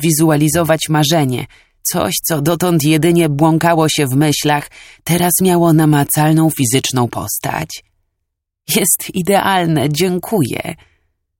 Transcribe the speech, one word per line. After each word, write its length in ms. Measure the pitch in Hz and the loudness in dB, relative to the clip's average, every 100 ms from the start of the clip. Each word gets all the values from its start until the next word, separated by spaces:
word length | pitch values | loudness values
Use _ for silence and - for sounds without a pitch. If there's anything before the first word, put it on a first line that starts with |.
zwizualizować 880 | 165 151 160 147 156 160 156 160 - | 0 2 2 2 2 2 0 0 0
marzenie, 580 | 156 147 165 131 123 - - _ _ | 0 2 2 0 -2 -8 -16 _ _
coś, 320 | - 180 - - | -6 -4 -4 -4
co 180 | - 160 | -4 -2
dotąd 420 | 143 165 180 165 | 0 0 0 2
jedynie 440 | 151 156 170 170 160 | 2 2 2 2 2
błąkało 600 | 139 160 160 170 165 156 | 2 2 2 2 2 0
się 180 | - 139 | 0 0
w 100 | 131 | 2
myślach, 540 | 151 139 147 147 - - - - | 2 0 0 -2 -4 -16 -20 -12
teraz 280 | - 175 175 - | -2 0 0 2
miało 300 | 185 175 170 | 2 2 4
namacalną 760 | 156 151 147 143 156 156 156 160 | 4 4 2 0 0 2 2 2
fizyczną 580 | - 120 127 - 127 120 | 0 -2 -2 -2 -2 -4
postać. 760 | 107 104 - - - - - - _ _ _ _ _ _ _ - - | -4 -8 -8 -6 -6 -8 -12 -20 _ _ _ _ _ _ _ -6 -2
„Jest 380 | 196 - - | -2 -2 -4
idealne, 760 | 185 170 196 - 185 170 151 143 | -6 0 0 0 0 0 0 -2
dziękuję”. 840 | 147 185 180 - 214 113 - - - _ _ _ _ _ | -2 -2 -2 -4 -2 -2 -4 -10 -12 _ _ _ _ _